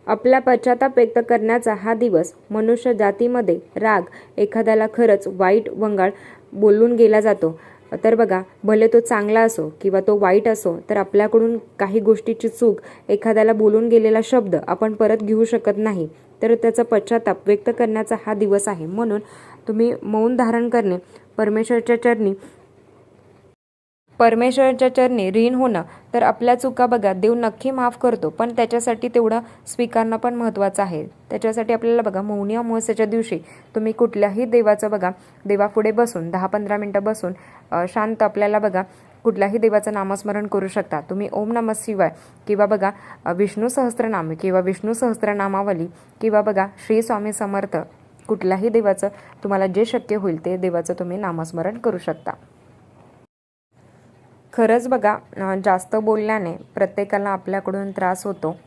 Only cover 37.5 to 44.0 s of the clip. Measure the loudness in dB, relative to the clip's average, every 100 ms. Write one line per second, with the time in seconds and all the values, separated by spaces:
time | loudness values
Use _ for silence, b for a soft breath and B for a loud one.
37.5 | B B -4 -2 -2 -4 0 0 2 0
38.5 | 2 0 -2 -6 b b b -4 0 -2
39.5 | 2 2 2 -2 -4 -4 -6 -4 -6 -4
40.5 | -4 -4 -6 -4 -6 -6 -8 -6 -6 -4
41.5 | -2 -2 -4 -6 -2 -2 B B B -6
42.5 | 0 2 2 -2 -6 B B -6 -2 -2
43.5 | -2 -4 -2 -2 -2